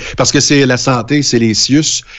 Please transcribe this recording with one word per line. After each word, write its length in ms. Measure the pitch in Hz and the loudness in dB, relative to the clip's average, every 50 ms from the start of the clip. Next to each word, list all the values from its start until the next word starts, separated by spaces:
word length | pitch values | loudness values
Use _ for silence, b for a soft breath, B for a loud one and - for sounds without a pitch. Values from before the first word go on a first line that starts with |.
| B B B | B B B
parce 140 | - 127 - | -2 -2 0
que 80 | - 143 | 2 2
c'est 280 | - - 147 139 139 | 2 2 2 2 2
la 100 | 127 123 | 2 0
santé, 460 | 120 - 135 127 120 110 120 147 147 139 | 0 0 -2 -2 -2 -2 -2 -2 -2 0
c'est 160 | - 127 117 | 0 0 2
les 160 | 113 110 104 | 2 2 0
cius. 480 | - - - 135 156 156 - - - B B B | 0 0 0 0 0 0 0 -4 -6 B B B